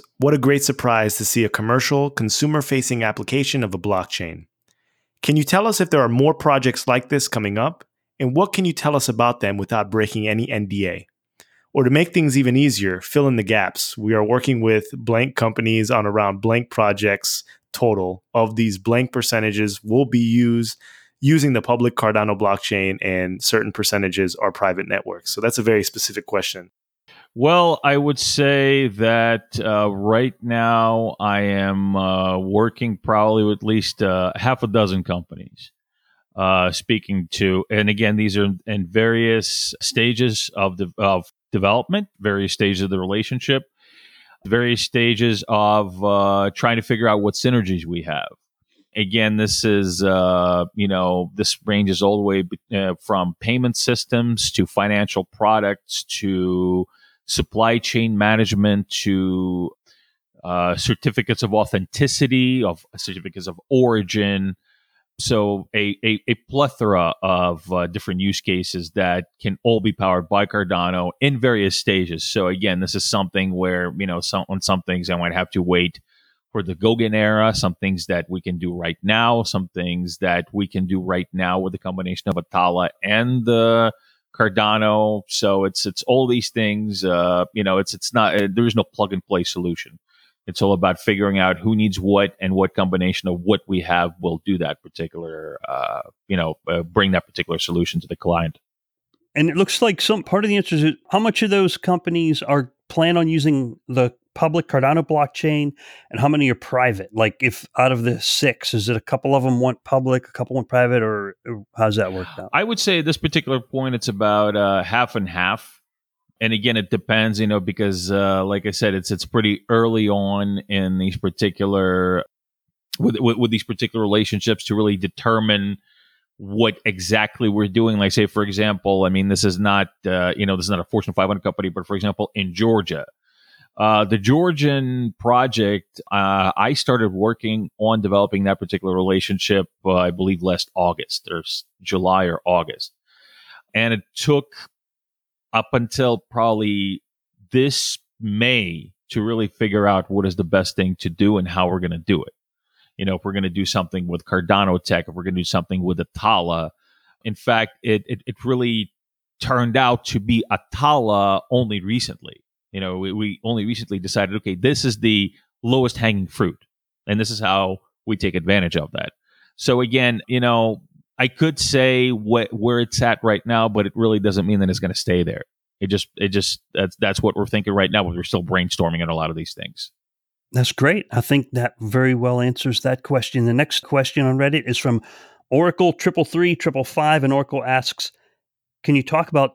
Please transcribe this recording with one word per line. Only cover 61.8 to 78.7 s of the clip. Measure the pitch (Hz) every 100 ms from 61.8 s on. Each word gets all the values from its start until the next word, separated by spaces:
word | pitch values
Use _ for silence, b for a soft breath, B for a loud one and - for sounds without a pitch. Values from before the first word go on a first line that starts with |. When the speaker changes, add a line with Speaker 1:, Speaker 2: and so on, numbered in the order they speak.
| 92 - 139 - 135 127 127 127
Speaker 2:
of | 98 82 _ -
certificates | - 92 87 95 87
of | 85 -
origin. | 131 123 113 92 107 101 98 95 92 _ _ _ _ _ -
So | - 113 104 98 85 110
a, | 104 98
a, | 113 107 -
a | 120 -
plethora | 135 143 - 110 92 82 -
of, | 95 90 90 82 87
uh, | 90 87
different | 101 - 92
use | 98 90
cases | - 90 87 92 82
that | 104 92 90 87 _
can | - 95
all | 117 113
be | 104
powered | - 95 90 85
by | 101 101
Cardano | 104 90 90 90 90 87 -
in | 139 131
various | 127 113 98 -
stages. | - 95 87 80
So | - 110 92
again, | 92 101 90
this | 92 101
is | -
something | 104 92 98 95
where, | 90 92 90 90 87
you | 98
know, | 87
some, | - 98 -
on | 95
some | - 92
things | - 90 87
I | 87
might | 85
have | 87 90
to | 98
wait | 90 87 90 - _ _ _ _ _
for | 110
the | 90
Goguen | 82 110 117 110
era, | 107 107 107 110
some | 104 101 -
things | 98 92 -
that | 87 82
we | 90
can | 92 87
do | 87